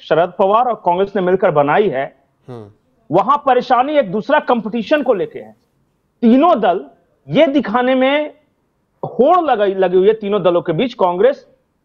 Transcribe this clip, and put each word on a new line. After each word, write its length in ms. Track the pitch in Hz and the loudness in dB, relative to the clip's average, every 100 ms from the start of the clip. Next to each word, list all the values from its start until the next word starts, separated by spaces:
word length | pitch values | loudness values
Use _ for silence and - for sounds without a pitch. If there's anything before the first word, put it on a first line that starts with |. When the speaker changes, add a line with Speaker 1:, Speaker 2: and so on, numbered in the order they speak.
Speaker 1:
शरद 320 | - 160 175 175 | -2 0 0 0
पवार 260 | 196 214 | 2 2
और 180 | 247 220 | 2 -2
कांग्रेस 280 | 180 175 196 208 | -2 -2 -2 -2
ने 60 | |
मिलकर 280 | 180 190 196 | 0 0 2
बनाई 380 | 151 143 165 208 | 2 2 2 0
है, 280 | 131 139 - _ _ - | -2 -8 -12 _ _ -20
Speaker 2:
हम्म। 220 | 120 104 _ _ _ _ | -18 -18 _ _ _ _
Speaker 1:
वहां 280 | 160 196 285 | -2 0 -2
परेशानी 540 | 269 247 247 247 269 | 0 0 0 -2 0
एक 200 | 294 208 | -2 -2
दूसरा 280 | 208 233 294 | -6 -2 -2
कंपटीशन 640 | 294 240 202 240 202 302 | 0 -4 -4 -8 -2 -2
को 120 | 262 | 0
लेके 240 | 202 156 123 | -2 -4 -10
है। 240 | 110 _ _ _ _ _ _ _ | -18 _ _ _ _ _ _ _
तीनों 380 | 233 262 339 285 | 4 4 4 2
दल 260 | 202 180 285 _ _ _ 135 | 0 -2 -6 _ _ _ -4
ये 180 | 165 311 | 0 2
दिखाने 480 | 277 214 240 247 | 2 -2 -2 0
में 400 | 262 262 285 302 - _ _ _ _ _ _ | 0 0 0 -4 -10 _ _ _ _ _ _
होड़ 360 | - - 269 359 | -10 0 2 2
लगाई, 340 | 311 226 202 | 2 0 0
लगी 220 | 190 180 185 | 0 0 2
हुई 100 | 196 | 2
है 60 | |
तीनों 300 | 220 202 208 | 0 -2 -2
दलों 200 | 175 175 | 0 0
के 100 | 175 | -2
बीच, 220 | 156 254 | -4 -4
कांग्रेस, 520 | - 185 175 240 269 - _ _ _ | -2 -2 2 0 0 -10 _ _ _